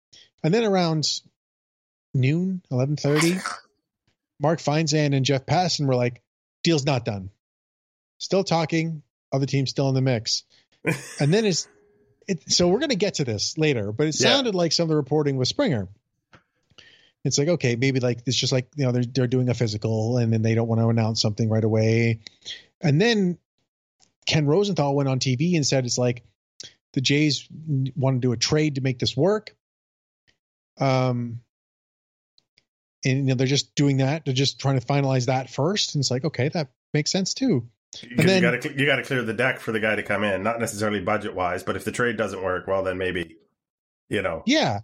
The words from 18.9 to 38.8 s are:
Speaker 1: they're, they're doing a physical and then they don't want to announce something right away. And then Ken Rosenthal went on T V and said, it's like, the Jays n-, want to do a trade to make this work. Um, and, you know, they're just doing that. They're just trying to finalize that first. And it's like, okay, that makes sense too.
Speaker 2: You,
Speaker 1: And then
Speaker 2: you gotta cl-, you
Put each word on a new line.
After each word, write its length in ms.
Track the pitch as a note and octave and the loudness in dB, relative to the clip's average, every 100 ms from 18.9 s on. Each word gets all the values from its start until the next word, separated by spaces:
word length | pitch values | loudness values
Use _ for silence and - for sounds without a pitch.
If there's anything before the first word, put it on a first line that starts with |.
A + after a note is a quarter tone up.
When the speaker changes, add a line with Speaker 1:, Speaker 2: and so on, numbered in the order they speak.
Speaker 1:
they're, 120 | B2 B2 | 0 0
they're 220 | C3 B2 | 0 0
doing 220 | B2+ B2 | 2 0
a 60 | A#2 | 0
physical 600 | A#2 G#2 A2 A2 A2 B2 | -2 -2 -2 0 0 0
and 140 | A#2 | 2
then 120 | A2+ | 2
they 100 | A2+ | 2
don't 140 | A2+ A2+ | 2 2
want 140 | A2+ | 2
to 80 | A2+ | 2
announce 300 | A#2 A2 A2+ | 2 0 0
something 300 | A2 G2+ A2 | -2 0 0
right 140 | A2 | 2
away. 560 | A2 A2 A2 A2+ A#2 A2+ - - - - - _ | 2 2 2 2 2 -2 -6 -20 -18 -18 -20 _
And 220 | D#3+ C#3+ | 0 4
then 380 | A#3 A3 F#3 E3+ _ _ _ _ _ _ _ _ - | 4 2 0 -2 _ _ _ _ _ _ _ _ -2
Ken 180 | D#3+ C#3+ | 0 2
Rosenthal 480 | E3 G3+ E3+ C#3+ C#3 | 2 2 0 0 2
went 140 | C#3 | 0
on 80 | C3 | 0
T 180 | C3 B2 | 0 0
V 200 | E3+ E3+ | 2 0
and 100 | C#3 | 2
said, 220 | C#3 B2 | 0 0
it's 100 | A#2+ | 0
like, 260 | B2 A#2+ - _ _ _ - _ _ | 0 -2 -10 _ _ _ -20 _ _
the 100 | - | -4
Jays 460 | C3 C#3+ D3+ C3 - - D#3 | 0 2 2 0 -8 -14 -4
n-, 240 | C3+ C3 - | -2 -2 0
want 220 | C3 C3 | 0 2
to 20 | |
do 140 | B2 | 0
a 40 | A#2 | 0
trade 380 | - D3+ D#3 C#3 | 0 2 0 0
to 60 | |
make 180 | C3 B2+ | -4 -2
this 180 | A#2+ - | -4 0
work. 380 | E3+ G#3+ - - _ _ _ _ _ _ _ _ _ _ _ - | 0 0 -4 -20 _ _ _ _ _ _ _ _ _ _ _ -2
Um, 600 | C#3 C3 B2+ A#2+ A#2+ A#2 - _ _ _ _ _ _ _ _ _ _ _ _ _ _ _ C#3 | 0 2 0 -2 -4 -8 -14 _ _ _ _ _ _ _ _ _ _ _ _ _ _ _ -2
and, 120 | C3 | 0
you 40 | C3+ | 2
know, 100 | B2+ | 2
they're 120 | C3 | 2
just 280 | C#3 - - | 0 -2 0
doing 220 | C#3 C3+ | 2 2
that. 260 | C3+ D#3+ | 0 -2
They're 100 | D3 | -2
just 260 | C3 C#3 - | -2 -2 -2
trying 200 | C3+ C3+ | -2 -2
to 60 | - | 0
finalize 400 | C#3 C#3 C3 A#2+ | 0 2 0 0
that 240 | C3 B2+ | -2 -4
first. 440 | - D3 G3+ - D3 | -2 -2 0 -2 -2
And 60 | |
it's 80 | B2+ | -2
like, 120 | B2 B2 | -2 -4
okay, 220 | - B2+ | -2 -2
that 220 | E3+ D3 _ _ | -2 -6 _ _
makes 180 | D3+ D3+ | -2 0
sense 220 | F#3 F#3+ | -2 -2
too. 340 | - C4 C#3+ A2+ _ _ - | -2 0 0 -2 _ _ -20
Speaker 2:
You, 80 | A#2+ B2 | -6 2
Speaker 1:
And 120 | E3+ | 4
then 120 | F#3+ | 4
Speaker 2:
you 80 | A#2+ | 4
gotta 120 | A#2+ | 0
cl-, 140 | D3 | -4
you 60 | C3+ | -2